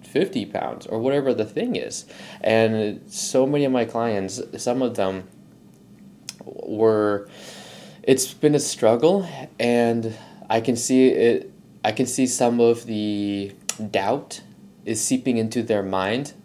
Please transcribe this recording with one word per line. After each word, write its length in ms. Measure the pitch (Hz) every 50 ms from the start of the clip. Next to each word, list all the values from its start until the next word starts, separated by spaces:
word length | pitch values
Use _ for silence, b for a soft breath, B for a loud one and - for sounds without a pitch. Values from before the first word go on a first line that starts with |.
fifty 440 | - - - 135 190 - - 120 101
pounds," 420 | - - - - - 58 - -
or 100 | - -
whatever 360 | 113 117 131 139 143 135 135 120
the 100 | 110 107
thing 320 | 107 - - 226 254 220
is. 300 | - - - - - - B B B B B B B
And 640 | - - 110 113 113 110 110 110 107 107 98 - - -
so 340 | - - - - - 131 131
many 200 | 135 147 147 143
of 60 | 135 127
my 100 | 123 117
clients, 580 | 113 - 117 117 117 107 101 95 92 - 117 - - -
some 240 | - - 127 123 131
of 140 | 131 120 107
them 320 | 110 98 95 95 95 95 - - - - - - - - - - - - - - - - - - - - - - - -
were, 800 | - - - - - 107 107 110 110 110 107 104 104 101 101 101 B B B B B B B B B B B B B B B
it's 320 | B - 131 131 - - -
been 220 | - - 147 147
a 40 | 143
struggle, 680 | - - - - - 107 117 120 151 160 190 202 185 170 147 131 127 - - -
and 560 | 120 120 120 120 120 117 117 117 110 113 110 B B B B B B -
I 120 | 110 117
can 160 | 113 - 123
see 320 | 120 - - 131 127 131 127
it, 420 | - - 110 120 113 - - - - - - - - - -
I 80 | 110
can 140 | 113 - 131
see 220 | 120 - - 131
some 340 | 127 - - 127 120 120 120
of 240 | 117 117 117 117 -
the 680 | 113 110 107 104 107 104 101 101 101 101 101 98 98 98 - - - - - 110 101
doubt 500 | 101 98 95 101 123 147 - - - - - - - - - - - _ -
is 180 | - 113 110 -
seeping 320 | - 135 127 - 135 120
into 260 | 113 110 110 - 123
their 220 | 113 117 110 101 98
mind. 480 | 95 95 95 92 98 113 127 143 143 - -